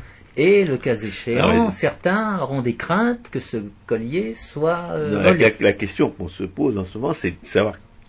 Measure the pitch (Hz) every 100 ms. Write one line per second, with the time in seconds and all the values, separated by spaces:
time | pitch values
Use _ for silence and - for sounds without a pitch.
0 | - - - - 165 202 185 127 135 113
1 | 110 95 - 120 - 233 226 190 151 -
2 | 175 202 220 190 131 139 120 117 - 180
3 | 233 240 - - - 113 104 - - 110
4 | 117 160 220 226 - 147 156 170 175 160
5 | 151 101 92 90 110 107 104 98 98 -
6 | 139 - 87 - 95 - 147 104 92 107
7 | 139 160 92 80 - 101 104 98 - -